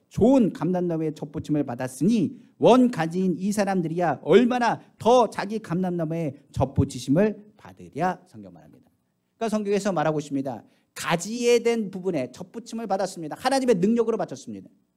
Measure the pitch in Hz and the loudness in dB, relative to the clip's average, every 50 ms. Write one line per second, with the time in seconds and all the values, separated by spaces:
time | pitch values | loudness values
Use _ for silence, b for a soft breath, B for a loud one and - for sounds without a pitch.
0 | B _ - - 190 240 277 269 226 165 - - 156 170 185 180 180 175 165 160 | B _ -2 2 4 6 6 6 4 2 0 -2 -2 -2 -2 -2 -2 -2 -2 -2
1 | 160 156 151 - - 147 - 160 - - 147 147 143 - 120 120 127 127 - - | -2 -4 -6 -6 -10 -10 -10 -10 -4 -2 -2 -2 -2 -2 -4 -6 -8 -8 -4 -2
2 | 147 196 240 220 160 - B B B B B - 135 175 233 254 254 240 247 - | 0 2 2 2 0 -2 B B B B B 4 6 8 8 8 6 4 2 -2
3 | 160 165 165 185 190 185 170 135 185 208 202 214 202 196 196 190 165 156 160 175 | -4 -4 -2 -2 -2 -2 -2 -2 -4 -2 -2 0 0 0 0 -2 -2 -2 -2 -2
4 | 175 160 135 127 - 143 165 214 247 233 254 247 240 220 165 B B B B - | 0 0 -2 -2 2 4 6 6 6 4 2 0 0 0 -2 B B B B -2
5 | - 208 247 254 233 202 - - - 202 220 220 220 - 165 180 185 180 180 170 | 2 4 6 6 4 2 0 -6 -8 -6 -6 -8 -6 -4 -4 -2 -2 -2 -2 -2
6 | 165 156 160 165 165 147 - - _ _ - - 143 139 - - 143 - - 127 | -4 -4 -4 -4 -4 -6 -6 -10 _ _ -4 -2 -2 0 0 0 -2 -2 -4 -6
7 | - - 143 170 208 220 202 - - - _ _ - 90 - - 90 85 - 131 | -2 0 2 4 4 2 0 -4 -12 -20 _ _ -20 -20 -20 -20 -20 -14 -6 -4
8 | 165 185 175 - - _ - 110 101 92 87 85 76 80 - - _ _ _ _ | -2 -2 -4 -4 -10 _ -20 -20 -20 -20 -20 -20 -20 -20 -20 -20 _ _ _ _
9 | _ _ _ _ _ _ _ _ 226 226 202 214 208 196 208 196 196 208 175 156 | _ _ _ _ _ _ _ _ -4 -2 -2 -2 -2 0 0 0 0 0 0 0
10 | 151 160 156 147 143 - 139 139 135 139 120 104 b b b b b b _ - | 0 0 0 -2 -4 -4 -4 -4 -4 -4 -8 -10 b b b b b b _ -8
11 | - 147 165 170 170 202 226 240 240 240 240 240 233 233 233 226 214 185 190 190 | -2 -2 -2 -2 -2 -6 -6 -2 2 2 2 2 2 0 0 -2 -4 -6 -8 -6
12 | 175 190 175 143 127 123 - - 185 - - 233 233 - - 226 233 202 196 196 | -4 -4 -2 -2 -4 -6 -8 -14 -16 -16 -14 -16 -14 -12 -12 -10 -6 -4 -2 -2
13 | 196 180 - 175 160 147 151 - - 262 269 269 262 247 226 175 170 208 233 233 | -2 -4 -6 -10 -12 -12 -10 -4 -2 0 0 2 2 2 2 4 4 2 2 2
14 | 226 220 233 208 170 - 139 - - - 107 98 92 - - _ _ _ _ | 2 0 -2 -2 -4 -6 -8 -12 -14 -14 -14 -14 -16 -18 -20 _ _ _ _